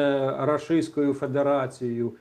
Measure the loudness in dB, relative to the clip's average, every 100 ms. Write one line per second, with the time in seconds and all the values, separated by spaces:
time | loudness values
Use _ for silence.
0 | 2 2 0 0 0 0 2 0 0 0
1 | 0 0 -2 0 2 2 -2 -4 -6 -2
2 | -4 -6